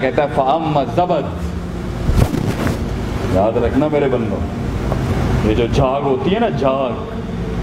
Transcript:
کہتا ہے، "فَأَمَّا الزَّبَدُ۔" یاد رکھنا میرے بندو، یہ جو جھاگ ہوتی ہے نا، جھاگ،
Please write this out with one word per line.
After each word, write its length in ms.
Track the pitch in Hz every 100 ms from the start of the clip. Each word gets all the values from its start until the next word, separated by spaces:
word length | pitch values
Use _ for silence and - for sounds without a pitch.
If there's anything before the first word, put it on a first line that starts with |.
کہتا 220 | 131 120
ہے، 60 | 139
"فَأَمَّا 460 | 147 135 160 156 147
الزَّبَدُ۔" 440 | 127 175 175 160 - - - - - - - - - - - - - - - - - - - - -
یاد 220 | 95 107 113
رکھنا 320 | 117 127 151
میرے 160 | 147 139
بندو، 280 | 123 110 95 - - - - - - - - - - 107
یہ 40 |
جو 120 | 110 117
جھاگ 340 | 117 131 143
ہوتی 340 | 143 131 165
ہے 60 | 214
نا، 80 | 226
جھاگ، 560 | - 135 135 127 113 - - - - - -